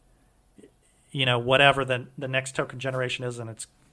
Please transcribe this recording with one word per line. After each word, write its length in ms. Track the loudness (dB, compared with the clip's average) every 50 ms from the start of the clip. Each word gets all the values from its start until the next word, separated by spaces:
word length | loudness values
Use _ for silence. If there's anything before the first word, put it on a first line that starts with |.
| _ _ _ _ _ _ _ _ _ _ _ -20 -20 -20 _ _ _ _ _ _ _ _
you 140 | -4 -2 0
know, 140 | 0 0 0
whatever 440 | 2 2 6 8 8 8 6 6 0
the, 220 | -2 -2 -4 -4 -10 -12
the 100 | -10 -8
next 280 | -4 -4 -4 -4 -4 -6
token 240 | -6 -6 -6 -8 -8
generation 440 | -8 -6 -4 -4 -4 -4 -6 -6 -8
is 140 | -8 -8 -8
in 80 | -12
its 200 | -14 -14 -16 -18 -20 _ _ _ _